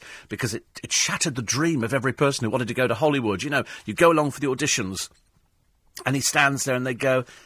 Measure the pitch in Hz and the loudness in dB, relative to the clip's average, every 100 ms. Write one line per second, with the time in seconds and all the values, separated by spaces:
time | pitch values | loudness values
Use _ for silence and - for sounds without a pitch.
0 | - - - 101 120 113 - - - - | -6 -20 -12 -4 -4 -4 -10 -16 -4 -2
1 | - 190 175 127 107 117 165 160 113 135 | 0 0 -2 -4 -4 0 0 0 0 0
2 | 127 120 143 135 113 127 120 123 127 117 | -2 2 0 2 0 0 -2 0 0 2
3 | 156 143 113 95 135 143 113 - - 104 | 2 2 0 -2 0 -2 -4 -10 -10 4
4 | 170 165 147 127 139 127 143 - 95 95 | 6 6 2 -2 -4 -2 0 -2 -2 -6
5 | - _ _ _ _ _ _ _ _ - | -10 _ _ _ _ _ _ _ _ -8
6 | - 135 123 156 143 139 143 127 127 120 | -2 -2 0 4 2 2 -2 -2 -2 -2
7 | 135 131 123 - | 2 2 0 -14